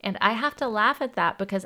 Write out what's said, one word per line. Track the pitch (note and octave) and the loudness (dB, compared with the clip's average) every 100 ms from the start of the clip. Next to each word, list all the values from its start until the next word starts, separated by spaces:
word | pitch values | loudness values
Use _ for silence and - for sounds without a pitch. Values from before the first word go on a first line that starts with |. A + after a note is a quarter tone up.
And | G3 F#3+ | -8 0
I | G3+ | 2
have | A3+ C#4+ - | 2 -2 -2
to | C4+ | -2
laugh | G#3+ A3+ C#4+ | 2 2 2
at | C4 | -2
that | - E3+ - | 0 0 0
because | G3 G3 | -4 -4